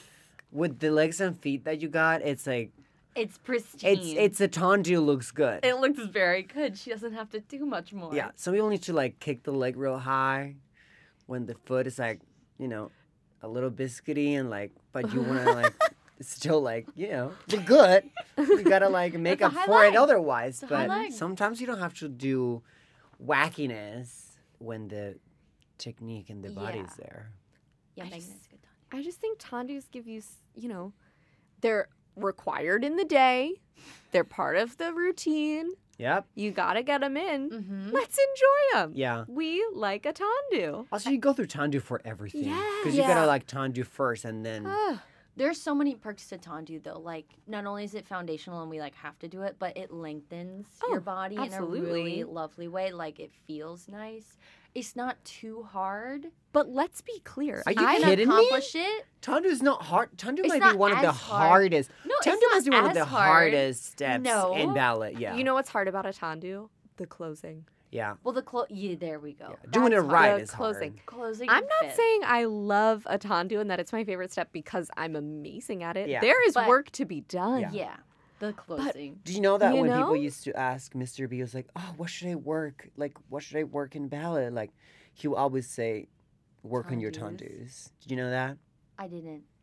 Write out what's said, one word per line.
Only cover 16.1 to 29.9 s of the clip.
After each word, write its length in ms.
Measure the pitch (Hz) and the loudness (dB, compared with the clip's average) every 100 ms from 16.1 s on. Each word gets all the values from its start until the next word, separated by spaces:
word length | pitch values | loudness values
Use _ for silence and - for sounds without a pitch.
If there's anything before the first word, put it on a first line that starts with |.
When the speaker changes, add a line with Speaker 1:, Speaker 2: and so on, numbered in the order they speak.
| - | -18
Speaker 1:
still, 400 | 131 - 156 156 | -14 -6 2 2
like, 260 | 127 117 113 - | 2 -4 -8 -10
you 120 | 202 | -6
know, 240 | 143 127 185 - | -4 -6 -8 -4
look 140 | 208 | -2
good. 460 | 175 277 220 277 - - - - | 8 10 12 10 6 -10 -8 0
You 260 | 294 392 | 4 6
gotta, 240 | 202 190 196 | 8 6 6
like, 260 | 185 175 | 2 0
make 200 | 165 170 | 0 0
Speaker 2:
It's 80 | 196 | 4
a 40 | 190 | 2
Speaker 1:
up 60 | |
Speaker 2:
high 140 | 349 381 | 2 6
Speaker 1:
for 180 | - | 10
it 60 | 208 | 10
Speaker 2:
leg. 60 | 220 | 10
Speaker 1:
otherwise. 680 | 294 214 151 120 123 123 | 8 6 4 0 -2 -6
Speaker 2:
It's 80 | 262 | -2
a 40 | 139 | 0
high 100 | 131 | 0
Speaker 1:
But 100 | - | -2
Speaker 2:
leg. 140 | 403 | -4
Speaker 1:
sometimes 480 | 226 170 185 208 233 | -6 -6 -2 -2 -2
you 60 | 247 | -6
don't 120 | 214 | -4
have 160 | 175 - | -6 -6
to 80 | 156 | -12
do 540 | 123 135 131 123 117 - _ _ _ _ - | -6 -2 0 0 -4 -10 _ _ _ _ -10
wackiness 1080 | 127 139 151 - 139 113 104 120 120 - - _ _ - | 0 2 2 0 -6 -6 -10 -12 -14 -18 -20 _ _ -16
when 300 | 117 110 104 | -12 -10 -10
the 280 | 104 101 92 _ _ _ _ _ - | -10 -10 -12 _ _ _ _ _ -16
technique 500 | - - 113 110 92 | -16 -14 -12 -14 -14
and 140 | 101 | -14
the 60 | 98 | -12
body 280 | 95 104 107 | -10 -10 -10
is 100 | 92 - | -12 -16
Speaker 2:
Yeah. 60 | |
Speaker 1:
there. 260 | - - 110 - _ _ _ _ _ - | -20 -20 -20 -20 _ _ _ _ _ -18
Speaker 2:
Yeah, 60 | |
Speaker 3:
I 20 | 180 | -16
Speaker 2:
Megan 120 | 170 | -16
Speaker 3:
just, 100 | 180 | -18
Speaker 2:
is 140 | 202 _ | -20 _
a 20 | |
good 80 | _ | _
tendu. 360 | _ _ - 262 | _ _ -14 -12
Speaker 3:
I 40 | |
just 160 | 311 - | -10 -8
think 180 | 440 440 | -8 -8
tendus 520 | - 240 254 277 - | -10 -10 -8 -10 -14